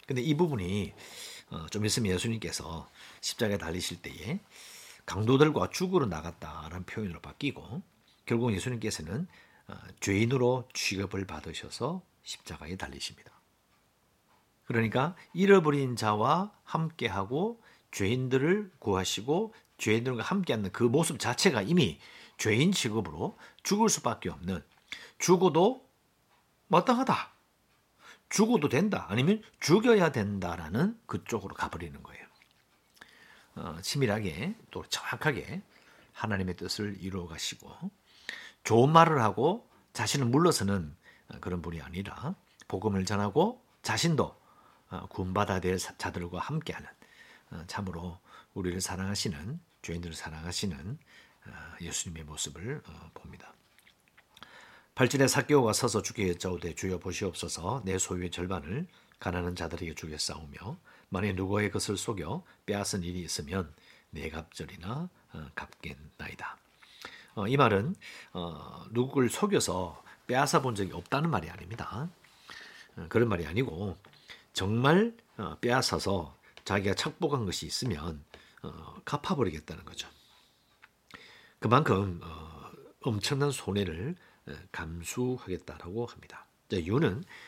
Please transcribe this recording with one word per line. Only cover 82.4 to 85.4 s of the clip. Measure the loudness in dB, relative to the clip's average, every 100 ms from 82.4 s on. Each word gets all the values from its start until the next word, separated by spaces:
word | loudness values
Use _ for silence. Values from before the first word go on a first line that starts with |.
| -14 -16 -18 -20 -20 -6
엄청난 | -2 0 0 0 0
손해를, | -2 -2 0 0 -4 -6 -8 -14 _ -16
어, | -16 -12
감수하겠다라고 | -10 -8 -8 -6 -2 -2 -2